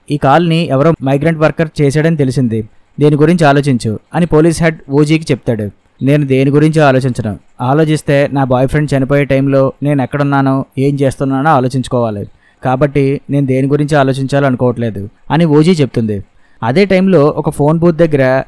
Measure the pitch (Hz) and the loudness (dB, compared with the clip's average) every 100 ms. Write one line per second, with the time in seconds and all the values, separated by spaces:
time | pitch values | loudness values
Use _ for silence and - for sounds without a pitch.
0 | - 147 135 151 175 165 165 135 156 160 | -8 -2 2 2 2 0 0 2 2 0
1 | 135 143 160 151 156 - 160 - 139 151 | -2 0 0 0 -2 0 -4 -2 0 2
2 | 160 156 131 127 123 110 107 - _ - | 0 0 -2 0 -2 -2 -6 -16 _ 0
3 | 147 147 151 175 147 143 143 123 113 104 | 2 4 2 4 4 2 2 -2 -2 -6
4 | - 156 175 151 165 160 165 160 - 139 | -6 -4 0 2 2 2 -2 -2 -2 0
5 | 151 160 160 127 - 110 104 - _ _ | 2 0 -2 -4 -2 -4 -6 -12 _ _
6 | 127 151 139 131 139 143 156 156 143 131 | 0 0 0 0 2 2 2 2 2 2
7 | 127 120 110 - - - 127 147 156 151 | 0 -4 -6 -8 -14 -8 -2 0 0 0
8 | - 139 139 139 131 123 135 151 147 139 | 0 0 0 -2 -2 0 0 -2 -2 -2
9 | 131 143 139 135 139 135 135 - 143 143 | 0 0 0 0 0 0 0 -2 -2 -2
10 | 123 143 143 139 135 135 - - 139 143 | -2 -2 0 0 0 -2 -4 -2 -2 0
11 | 135 - 139 135 151 139 127 135 - 123 | -2 -2 -4 -2 0 2 0 -4 -4 -4
12 | 117 101 - _ _ _ 131 127 147 143 | -4 -6 -12 _ _ _ -4 -2 0 0
13 | 135 139 - 143 139 131 135 143 147 147 | 0 -2 -4 -2 0 0 0 -2 0 0
14 | 135 131 135 139 139 123 123 117 117 101 | 0 -2 -2 0 0 0 -2 -2 -6 -6
15 | 101 - - 147 170 147 160 165 127 123 | -12 -16 -4 0 2 4 4 2 0 -2
16 | 110 101 - _ _ _ 113 147 202 185 | -4 -6 -10 _ _ _ -2 0 2 2
17 | 190 170 147 147 156 - 147 165 175 156 | 4 4 2 0 -4 -2 0 2 0 2
18 | 165 143 127 131 | 0 2 2 0